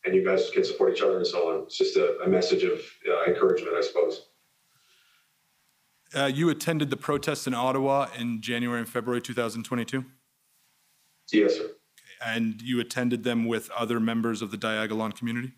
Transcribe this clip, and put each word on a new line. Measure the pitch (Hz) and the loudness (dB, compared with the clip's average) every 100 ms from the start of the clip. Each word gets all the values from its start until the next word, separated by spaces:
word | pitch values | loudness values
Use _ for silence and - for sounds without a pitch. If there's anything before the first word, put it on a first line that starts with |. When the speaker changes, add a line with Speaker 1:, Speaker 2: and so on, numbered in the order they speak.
| - | 2
Speaker 1:
and | |
you | 92 | 2
guys | 95 95 - | 4 2 2
can | - | 0
support | - - 92 - | 0 2 2 4
each | |
other | - 92 | 2 2
and | 87 | 0
so | 90 82 | 0 0
on. | 80 | -2
It's | - - | -6 0
just | - - | 2 4
a, | 90 - | 2 2
a | 185 | 2
message | 95 - - | 4 4 2
of, | 92 - - - - | 2 0 -6 -10 -2
uh, | - - | 2 2
encouragement, | - - - - 87 | 4 4 2 0 -2
I | |
suppose. | 85 - - - - _ _ _ _ _ _ _ _ _ _ _ _ _ _ _ _ _ _ | 0 2 0 0 -12 _ _ _ _ _ _ _ _ _ _ _ _ _ _ _ _ _ _
Speaker 2:
Uh, | 156 139 | -2 0
you | 135 170 | 2 2
attended | 147 - 165 147 | 2 0 0 0
the | 131 | -4
protests | - 151 156 143 - | -2 -2 -2 -4 -4
in | |
Ottawa | 123 127 131 139 139 135 123 | -2 0 0 2 2 0 -4
in | 120 113 | -6 -6
January | 110 120 120 120 | -4 -4 -2 -4
and | 113 | -4
February | 123 117 123 | -4 -2 -2
two | 120 | -2
thousand | 123 117 113 | -2 -2 -2
twenty-two? | 113 127 113 135 127 _ _ _ _ _ _ _ _ _ _ _ - | -6 -4 -4 -6 -8 _ _ _ _ _ _ _ _ _ _ _ 0
Speaker 1:
Yes, | - - 104 | 4 4 4
sir. | - - _ _ - - 117 | -2 -10 _ _ -20 -10 -4
Speaker 2:
And | 113 113 107 | 0 0 -2
you | 117 120 | -2 -2
attended | 117 - 123 120 | -2 -2 0 0
them | 117 117 113 | 0 0 0
with | 113 - | -2 -4
other | 120 117 117 | -6 -2 0
members | 113 117 113 110 | 0 0 0 -2
of | 110 | -6
the | 104 | -6
Diagolon | 110 110 107 110 110 | -4 -2 -2 -2 -4
community? | 104 120 120 127 | -4 -6 -6 -8